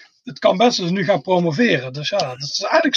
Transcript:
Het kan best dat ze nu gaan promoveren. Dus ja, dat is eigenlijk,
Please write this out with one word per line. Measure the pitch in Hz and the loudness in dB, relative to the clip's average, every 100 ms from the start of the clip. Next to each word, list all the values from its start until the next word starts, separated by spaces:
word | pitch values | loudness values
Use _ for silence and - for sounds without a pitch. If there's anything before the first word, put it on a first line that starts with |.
| - _ | -20 _
Het | - - | -16 -4
kan | 214 185 | -2 2
best | 240 240 | 2 2
dat | 170 | -2
ze | |
nu | 170 | 0
gaan | 165 175 | 0 0
promoveren. | 190 180 175 151 233 151 131 | 2 2 2 2 2 2 -2
Dus | 139 147 | -8 -4
ja, | - | -2
dat | 131 131 | -4 -6
is | 143 - | -8 -6
eigenlijk, | 196 320 311 | 0 2 4